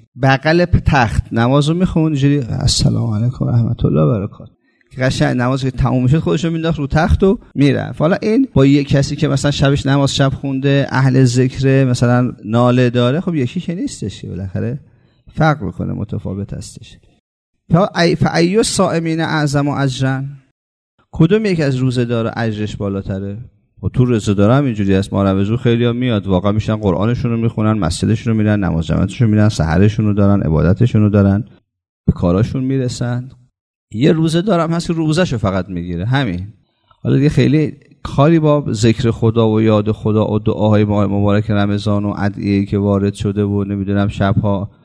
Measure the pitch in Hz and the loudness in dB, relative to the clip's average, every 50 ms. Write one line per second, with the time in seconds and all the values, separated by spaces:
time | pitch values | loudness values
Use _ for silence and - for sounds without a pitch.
0 | _ _ - 117 131 135 135 131 - 156 165 175 175 170 - - - - 156 135 | _ _ -8 -2 0 2 2 2 2 0 2 2 2 2 2 0 2 2 2 2
1 | 117 98 - - - - 107 113 117 123 139 147 139 151 165 175 185 175 - 165 | 2 2 0 -4 -4 -2 0 0 2 2 2 2 2 0 0 0 0 0 0 0
2 | 156 160 151 135 139 143 143 143 127 107 98 - - 123 - - 139 131 113 110 | 0 0 0 2 2 2 2 0 -2 -4 -4 -2 -2 0 0 0 0 0 0 0
3 | 117 117 107 104 120 123 - - - 131 120 117 117 113 120 - - - - 151 | -2 -2 -2 -2 -2 -2 -2 -2 -2 0 0 0 0 0 -2 0 0 0 2 2
4 | - 147 123 98 95 - - - - - _ _ _ _ _ _ _ _ - 127 | 2 2 0 -2 -4 -8 -10 -14 -20 -20 _ _ _ _ _ _ _ _ -8 -4
5 | 127 135 - - 151 139 127 123 120 127 135 131 135 131 123 120 131 117 127 127 | -2 -2 0 0 0 0 0 0 0 0 -2 -2 -4 -4 -2 -2 0 0 0 2
6 | 127 123 147 160 - 185 170 156 175 165 165 165 160 165 151 151 139 135 - 151 | 2 2 2 2 2 0 -2 -2 -2 -2 -4 -2 -2 -2 -2 -2 -4 -2 0 0
7 | 170 - - - 202 190 220 - - - - - 143 139 120 107 101 104 120 - | 2 2 2 4 4 2 2 0 -4 -8 -2 2 2 2 2 0 -4 -6 -4 -2
8 | 147 165 196 - - 214 220 269 269 - - 139 135 139 143 147 139 - - 139 | 0 0 0 0 0 0 0 0 0 2 2 4 4 6 4 4 2 2 0 0
9 | 139 - 147 - 156 139 135 135 - 143 135 - 143 139 143 139 - 139 139 143 | 0 0 -2 -2 -2 0 0 0 0 -2 0 2 2 2 2 0 0 0 2 2
10 | 139 135 - - 139 135 131 - - 139 135 131 135 139 139 139 135 - - 127 | 2 0 0 0 0 0 -2 -4 -6 -6 -4 -2 0 0 2 0 0 0 0 0
11 | 131 131 131 131 131 120 120 127 127 131 - - 135 135 135 135 135 127 123 - | 2 2 4 4 4 4 4 2 0 0 0 -2 0 2 2 2 2 2 2 2
12 | 123 120 123 123 127 120 - - - 104 113 120 123 123 123 127 127 120 117 123 | 2 2 2 2 0 0 -4 -8 -6 -2 0 2 2 4 4 4 2 2 2 2
13 | 120 123 135 170 - 190 165 147 123 123 - 185 - 175 170 190 285 277 - - | 0 0 0 -2 -2 -2 -2 -2 -2 -4 -4 -6 -8 -6 -6 -6 -6 -8 -8 -8
14 | 113 98 - - - 107 95 90 95 95 - 98 101 113 135 139 - _ _ _ | -10 -10 -10 -10 -12 -10 -10 -8 -8 -8 -6 -6 -6 -6 -6 -8 -12 _ _ _
15 | _ _ _ _ _ - - - 156 160 147 151 98 85 82 - 90 92 92 92 | _ _ _ _ _ -12 -4 -2 0 0 0 -2 -4 -10 -8 -8 -8 -6 -6 -6
16 | 98 - 104 101 - 98 95 101 98 - - - - - - - - - - - | -8 -8 -8 -8 -8 -8 -8 -8 -10 -10 -12 -12 -14 -16 -18 -20 -20 -20 -20 -20
17 | _ _ _ _ _ _ _ _ _ _ _ _ _ - 165 170 208 - - - | _ _ _ _ _ _ _ _ _ _ _ _ _ 2 2 2 2 2 0 0
18 | 170 - 151 - - - - 165 170 175 196 226 233 - - - 190 147 151 165 | 0 0 2 0 0 0 0 0 0 2 2 0 0 0 0 0 0 0 0 -2
19 | 165 160 160 165 160 - 156 156 147 143 139 143 143 143 139 - 139 135 127 127 | -2 -2 -4 -2 -2 -2 -2 -2 0 0 0 0 -2 -2 -2 -2 -2 -2 -2 -2
20 | 135 131 135 131 135 139 139 135 _ _ _ _ _ _ _ _ _ _ _ _ | -2 -2 -2 -4 -6 -10 -12 -16 _ _ _ _ _ _ _ _ _ _ _ _
21 | _ _ - - 156 170 202 220 220 202 180 160 147 139 131 123 131 131 120 127 | _ _ 0 2 2 4 4 2 0 0 0 0 0 0 0 0 0 0 0 0
22 | 120 117 120 113 113 110 - 107 117 110 107 104 107 101 - - 104 98 98 98 | -2 0 -2 -2 -2 -4 -4 -4 -4 -4 -4 -4 -6 -6 -6 -6 -6 -4 -4 -6
23 | - - 98 95 98 98 101 117 127 - _ _ _ _ _ - 123 - - 127 | -6 -6 -6 -6 -6 -8 -10 -12 -14 -18 _ _ _ _ _ -8 -8 -4 0 0
24 | 127 123 120 107 - 113 98 98 101 107 127 143 147 127 110 107 98 98 95 95 | 0 2 2 0 0 0 2 2 4 4 4 2 2 0 -2 -2 0 2 2 0
25 | 98 - 101 98 98 98 95 98 98 104 117 117 - 120 117 117 120 120 117 120 | 0 -2 -2 0 0 0 0 0 0 -2 -2 -2 0 0 2 2 2 0 0 -2
26 | 127 127 113 101 90 98 92 90 92 104 104 107 - - 110 107 107 98 82 73 | -2 -2 -2 -2 -2 0 0 0 0 0 -2 0 -2 -2 -2 -2 0 0 0 0
27 | 101 117 123 - - 120 117 117 113 113 - 117 107 107 107 107 95 101 95 - | 0 -2 -2 -2 -2 -2 -2 0 -2 -2 -2 0 0 0 0 0 0 -2 -2 -2
28 | 95 101 107 104 - 120 110 107 107 107 104 104 95 85 82 80 78 78 78 80 | 0 0 0 0 -2 -2 0 0 2 2 0 0 0 0 -2 -2 -2 -2 0 0
29 | 90 98 - - 120 107 107 107 107 104 - - 78 80 78 90 101 107 104 - | 0 -2 0 0 0 2 4 4 2 2 2 0 0 0 2 4 4 2 2 0
30 | 107 104 101 101 101 101 101 98 - 80 80 73 78 85 104 - 120 120 - 107 | 0 0 2 2 2 2 2 2 2 0 2 2 2 2 2 2 2 2 2 2
31 | 107 101 101 101 98 98 98 101 - - - _ _ _ _ _ _ _ _ _ | 2 4 4 4 4 4 2 0 -2 -6 -14 _ _ _ _ _ _ _ _ _
32 | - - - - - 87 87 98 113 - - 135 131 131 135 135 127 123 - - | -4 -2 -2 0 0 0 2 2 0 0 -2 -4 -4 -2 -2 -2 -4 -4 -6 -6
33 | 120 120 120 123 127 131 - _ _ _ _ _ _ _ _ _ _ _ - 107 | -6 -6 -6 -6 -8 -12 -16 _ _ _ _ _ _ _ _ _ _ _ -4 0
34 | 135 165 170 156 160 165 156 175 175 220 180 170 156 165 165 175 - - 170 165 | 2 2 2 2 0 0 0 0 0 0 0 0 0 0 -2 -4 -2 -4 -4 -2
35 | 160 156 151 175 180 - 127 110 - 98 95 95 90 104 92 85 87 90 87 85 | -2 0 0 0 0 -2 -2 -2 -2 -2 -2 -2 -4 -4 -6 -8 -6 -6 -6 -6
36 | 92 117 131 143 135 107 85 90 95 107 - _ _ _ _ _ _ _ _ _ | -4 -2 -2 -2 -2 -2 -4 -6 -8 -12 -14 _ _ _ _ _ _ _ _ _
37 | - 123 135 135 139 147 - 143 123 123 139 156 151 107 - - _ _ _ _ | -2 0 0 2 2 2 2 2 2 2 2 2 0 -2 -6 -10 _ _ _ _
38 | - - - 131 139 160 170 160 156 151 147 147 139 151 110 104 110 113 113 - | -14 -6 0 2 4 4 4 4 4 2 2 2 0 -2 -2 0 2 2 2 2
39 | - 113 110 - 117 113 113 117 113 110 107 110 110 110 107 104 104 107 107 - | 0 -2 0 0 0 0 2 2 2 2 2 2 2 4 2 2 2 0 -2 -2
40 | - 110 104 107 104 - 107 107 107 113 - - 104 107 107 104 107 104 104 104 | -2 0 0 0 0 0 -2 -2 -2 -2 -2 0 2 2 4 4 2 2 0 0
41 | 101 98 98 101 101 104 101 107 104 110 104 104 101 104 101 101 101 107 104 101 | 0 0 0 0 0 2 2 0 0 0 0 0 0 0 -2 -2 -2 -2 -2 -2
42 | 104 101 - - 98 101 98 - 87 101 101 98 101 101 107 98 101 101 101 98 | -2 -4 -4 -2 -4 -4 -4 -4 -2 0 0 0 0 0 -2 -2 0 2 0 2
43 | 98 101 98 - - 104 98 104 101 101 101 101 101 98 101 101 95 98 101 101 | 0 -2 -2 -2 -4 -4 -2 -2 -2 -2 -2 -2 -4 -4 -4 -4 -4 -2 -2 0
44 | 101 101 - - 101 98 98 101 107 104 101 95 98 - - _ | -2 -2 -2 0 0 0 0 0 0 0 -2 -4 -4 -8 -12 _